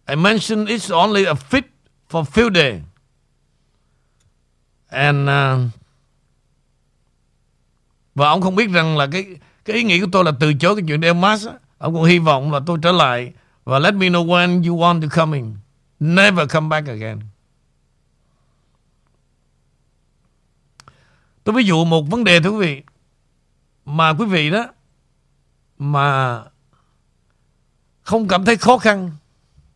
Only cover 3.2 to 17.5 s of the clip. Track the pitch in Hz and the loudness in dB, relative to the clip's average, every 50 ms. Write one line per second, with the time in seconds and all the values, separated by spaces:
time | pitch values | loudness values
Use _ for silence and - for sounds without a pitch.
3.2 | _ _ _ _ _ _ _ _ _ _ _ _ _ _ _ _ _ _ _ _ | _ _ _ _ _ _ _ _ _ _ _ _ _ _ _ _ _ _ _ _
4.2 | _ _ _ _ _ _ _ _ _ _ _ _ _ - - 131 143 147 147 139 | _ _ _ _ _ _ _ _ _ _ _ _ _ -10 -4 -2 0 0 2 0
5.2 | 139 139 139 143 139 135 131 127 123 117 113 - _ _ _ _ _ _ _ _ | 0 0 0 0 0 0 0 0 -2 -4 -6 -10 _ _ _ _ _ _ _ _
6.2 | _ _ _ _ _ _ _ _ _ _ _ _ _ _ _ _ _ _ _ _ | _ _ _ _ _ _ _ _ _ _ _ _ _ _ _ _ _ _ _ _
7.2 | _ _ _ _ _ _ _ _ _ _ _ _ _ _ _ _ _ _ - 139 | _ _ _ _ _ _ _ _ _ _ _ _ _ _ _ _ _ _ -2 0
8.2 | 143 151 156 190 180 185 185 202 240 208 180 170 160 160 156 147 139 139 156 190 | 2 2 2 2 0 0 0 0 0 2 2 0 0 2 0 0 -2 -2 -4 -8
9.2 | 196 196 180 151 _ _ _ _ - 214 214 233 233 214 170 175 208 175 190 190 | -8 -10 -16 -20 _ _ _ _ -10 -6 -4 -2 0 0 0 0 0 0 0 2
10.2 | 180 160 143 117 156 151 151 127 165 180 208 214 175 156 147 151 165 170 170 175 | 2 2 0 0 0 0 0 2 0 0 0 0 -2 -2 -2 0 0 0 2 2
11.2 | 185 202 214 208 208 - - - _ _ _ - - 156 165 165 160 170 180 175 | 2 0 0 -2 -4 -12 -16 -18 _ _ _ -8 -6 -6 -2 2 4 4 4 4
12.2 | 160 156 143 131 135 151 151 139 139 175 170 160 156 170 180 175 151 131 120 120 | 4 2 0 0 0 -2 -4 -4 -4 -4 -4 -2 0 0 2 2 2 2 0 -2
13.2 | 123 123 - _ _ _ _ _ - 123 131 135 156 196 202 196 185 180 175 175 | -6 -8 -14 _ _ _ _ _ -6 -2 0 2 2 2 0 0 0 0 2 0
14.2 | 170 165 180 175 175 180 180 180 165 170 175 165 170 175 170 165 156 147 - 165 | 0 2 2 2 2 2 0 0 0 0 0 2 2 2 2 0 -2 -2 0 0
15.2 | 165 156 151 135 117 110 107 101 - _ _ _ _ _ _ - 151 156 170 190 | 0 0 -2 -4 -6 -8 -12 -14 -20 _ _ _ _ _ _ -6 -2 0 2 4
16.2 | 196 208 185 175 151 127 - 160 156 156 156 156 147 143 113 107 110 110 110 107 | 4 4 2 0 -2 0 -2 -2 -2 0 -4 -4 -4 -6 -10 -10 -10 -10 -10 -12
17.2 | 107 104 _ _ _ _ | -14 -18 _ _ _ _